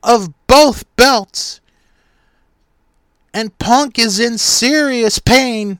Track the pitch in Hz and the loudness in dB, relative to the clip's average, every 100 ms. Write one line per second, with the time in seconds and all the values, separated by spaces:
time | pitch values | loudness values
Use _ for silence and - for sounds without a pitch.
0 | - 233 185 - _ 262 302 226 - - | 2 0 0 -14 _ 4 4 0 -10 0
1 | 247 254 196 - - - _ _ _ _ | 2 2 -4 -12 -12 -14 _ _ _ _
2 | _ _ _ _ _ _ _ _ _ _ | _ _ _ _ _ _ _ _ _ _
3 | _ _ _ 202 220 _ - 247 285 - | _ _ _ -10 -10 _ 0 0 0 -2
4 | 233 196 233 233 - - 240 302 294 247 | -2 0 -4 -2 -2 0 0 0 0 -2
5 | 226 - - 247 262 220 208 190 | -2 -2 2 2 2 -6 -8 -10